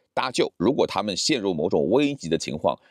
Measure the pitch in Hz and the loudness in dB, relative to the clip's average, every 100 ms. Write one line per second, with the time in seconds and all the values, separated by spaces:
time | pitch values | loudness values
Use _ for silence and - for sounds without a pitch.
0 | _ - 127 - - - 120 143 - 95 | _ -4 -4 0 -2 2 2 2 2 0
1 | 104 87 - 131 98 80 87 85 73 127 | -2 -2 -2 0 0 0 0 2 2 2
2 | 143 139 80 80 - 76 82 - _ | 2 -2 -2 -2 -2 -2 -2 -2 _